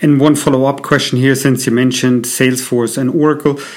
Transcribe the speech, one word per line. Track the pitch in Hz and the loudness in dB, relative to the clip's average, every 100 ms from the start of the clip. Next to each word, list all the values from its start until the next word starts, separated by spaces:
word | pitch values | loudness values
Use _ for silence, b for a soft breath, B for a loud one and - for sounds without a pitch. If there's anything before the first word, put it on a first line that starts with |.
And | 151 143 | 0 4
one | 147 | 4
follow-up | 147 - 131 135 135 | 2 2 0 0 -2
question | - 143 - 127 | -2 -2 0 0
here, | 131 | 2
since | 135 135 127 | 2 0 0
you | 127 | 0
mentioned | 117 127 123 127 123 | 0 0 0 0 0
Salesforce | 117 - 131 127 - 123 117 135 | -2 -2 0 0 -2 -2 -2 -2
and | 127 | -2
Oracle, | 170 151 147 147 139 B | 0 0 0 -4 -8 B